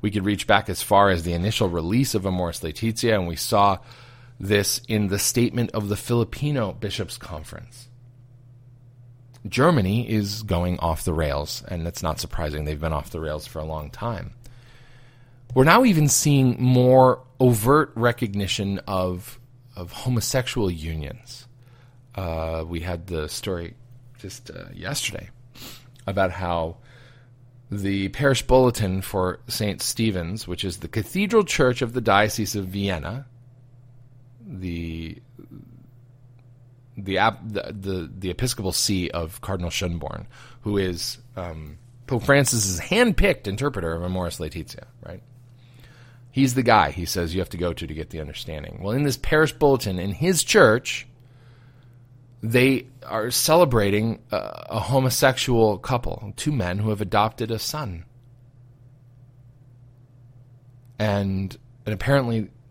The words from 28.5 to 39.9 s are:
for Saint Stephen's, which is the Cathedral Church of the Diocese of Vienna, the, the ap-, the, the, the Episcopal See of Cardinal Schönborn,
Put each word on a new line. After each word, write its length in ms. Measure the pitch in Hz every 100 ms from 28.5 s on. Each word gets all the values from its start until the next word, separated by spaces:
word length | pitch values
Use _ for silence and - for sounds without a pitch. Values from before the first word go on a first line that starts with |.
| 131 127 - 101 92
for 400 | 95 98 92 - -
Saint 340 | - 104 95
Stephen's, 640 | - - 113 92 82 107 -
which 160 | 87
is 140 | 98 85
the 100 | 78
Cathedral 560 | - 104 185 202 220
Church 380 | 196 - 131 123
of 120 | 117
the 80 | 123
Diocese 540 | 113 98 107 - 104 104
of 120 | 92
Vienna, 600 | 98 98 87 71 120 139 - - - - - - - - - - - 214
the, 720 | 98 90 85 82 82 82 - - - - - - - - - - - - - - - - - - -
the 220 | 98 92
ap-, 240 | 110 113 110
the, 300 | 104 - 104
the, 340 | 98 92 80 92
the 120 | 92
Episcopal 420 | 87 123 - 92
See 380 | - - 95 87
of 320 | 85 82 -
Cardinal 280 | - 95 87
Schönborn, 560 | - 92